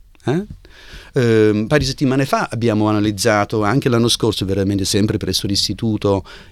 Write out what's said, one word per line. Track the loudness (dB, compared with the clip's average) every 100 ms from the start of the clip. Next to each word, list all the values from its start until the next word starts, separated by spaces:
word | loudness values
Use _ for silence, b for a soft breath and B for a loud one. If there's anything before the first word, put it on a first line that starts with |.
| -20 -8 -2
eh? | -2 -4 -12 B B B B B 0
Ehm, | 4 4 4 2
un | 0
paio | 0
di | 0
settimane | -2 0 0 0
fa | -2 -2
abbiamo | -2 0 2 2
analizzato, | 0 0 0 0 2 0 -2
anche | -2 0 0
l'anno | 2 2
scorso | 0 0 0 -2
veramente, | -2 0 -2
sempre | 0 0 2 0
presso | -2 -4 -2
l'Istituto | -2 -2 -2 -2 0 0 0 B B B